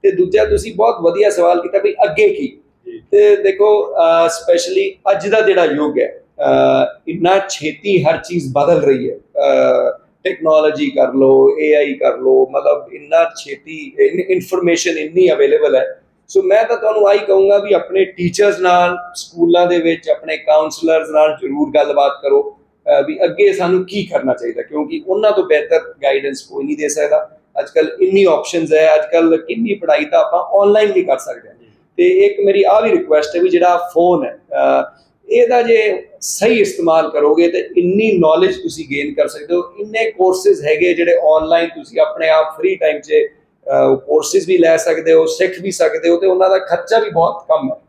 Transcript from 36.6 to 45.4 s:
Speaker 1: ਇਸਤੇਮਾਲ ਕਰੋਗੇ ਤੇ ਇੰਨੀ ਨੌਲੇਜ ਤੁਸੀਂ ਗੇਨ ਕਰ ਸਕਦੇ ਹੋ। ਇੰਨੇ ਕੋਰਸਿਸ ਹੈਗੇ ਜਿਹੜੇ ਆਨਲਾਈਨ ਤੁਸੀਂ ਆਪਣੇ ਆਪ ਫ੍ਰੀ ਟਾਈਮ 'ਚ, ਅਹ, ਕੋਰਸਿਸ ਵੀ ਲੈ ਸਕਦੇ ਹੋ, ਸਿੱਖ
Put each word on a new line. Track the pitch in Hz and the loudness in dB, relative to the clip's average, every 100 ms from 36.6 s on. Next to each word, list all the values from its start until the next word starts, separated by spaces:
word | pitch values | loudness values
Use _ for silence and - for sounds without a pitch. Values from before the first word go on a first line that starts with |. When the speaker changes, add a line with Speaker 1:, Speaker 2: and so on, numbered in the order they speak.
Speaker 1:
ਇਸਤੇਮਾਲ | 202 - 165 160 156 | 0 -2 0 2 0
ਕਰੋਗੇ | 151 147 156 170 | 0 0 2 2
ਤੇ | 180 | 0
ਇੰਨੀ | - - 175 196 220 | -2 -2 0 0 0
ਨੌਲੇਜ | 190 156 160 190 - | 2 2 2 2 -2
ਤੁਸੀਂ | 165 - 143 | -8 -10 -8
ਗੇਨ | 143 143 | -6 -6
ਕਰ | - 143 | -4 -4
ਸਕਦੇ | 151 147 175 | -6 -4 -4
ਹੋ। | 180 202 | -4 -12
ਇੰਨੇ | 214 226 226 | -10 -4 -6
ਕੋਰਸਿਸ | 196 185 185 - 170 | 0 0 2 0 0
ਹੈਗੇ | 143 156 175 | 0 0 0
ਜਿਹੜੇ | 170 170 | 0 0
ਆਨਲਾਈਨ | 170 165 156 156 170 170 | 2 2 2 2 0 0
ਤੁਸੀਂ | 165 139 165 | -8 -12 -2
ਆਪਣੇ | 156 160 160 | -2 0 0
ਆਪ | 156 156 151 | 2 0 -2
ਫ੍ਰੀ | 180 190 | -4 0
ਟਾਈਮ | 160 151 | -2 -2
'ਚ, | 151 | 0
ਅਹ, | 156 147 _ _ _ - 135 135 135 | 0 0 _ _ _ -4 0 2 0
ਕੋਰਸਿਸ | 135 151 147 190 165 | 0 -2 0 -2 0
ਵੀ | 180 | 2
ਲੈ | 165 160 | 4 2
ਸਕਦੇ | 165 165 160 | 0 -2 2
ਹੋ, | 160 160 | 2 2
ਸਿੱਖ | - | -2